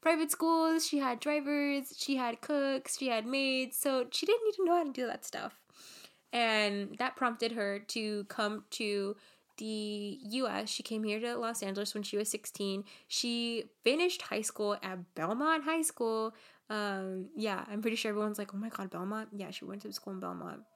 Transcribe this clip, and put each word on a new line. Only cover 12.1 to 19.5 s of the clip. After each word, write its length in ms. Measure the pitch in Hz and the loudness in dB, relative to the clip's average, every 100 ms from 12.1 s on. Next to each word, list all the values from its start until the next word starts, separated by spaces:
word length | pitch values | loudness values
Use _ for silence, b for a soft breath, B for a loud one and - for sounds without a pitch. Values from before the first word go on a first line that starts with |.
| 202 | -2
was 120 | 214 | 0
sixteen. 560 | 214 - - 202 190 202 B B | -2 -6 -4 -2 -2 -6 B B
She 580 | - 247 233 233 233 - _ | -2 0 0 0 -2 -6 _
finished 380 | - 294 359 359 | 4 6 4 2
high 180 | - 208 | -2 -2
school 360 | 214 - 208 202 | -2 0 0 0
at 320 | - 185 175 | -2 -6 -8
Belmont 500 | - 165 226 294 320 | -2 0 2 4 2
High 180 | 294 330 | 2 2
School. 520 | 311 - 226 220 220 220 B B _ | 0 0 0 2 -2 -6 B B _
Um, 580 | 214 208 196 190 190 190 311 | -2 0 0 -2 -4 -6 -2
yeah, 280 | 214 190 - | -2 -2 -4
I'm 120 | 208 | -2
pretty 140 | 220 226 | 0 0
sure 120 | 220 | 0
everyone's 300 | 208 214 214 | 0 0 -2
like, 160 | 202 | -4
"Oh 20 | 196 | -4
my 140 | 226 | -6
God, 200 | - 190 | -6 -6
Belmont?" 380 | 170 185 214 214 202 | -4 -4 -4 -6 -8
Yeah, 140 | 190 | -8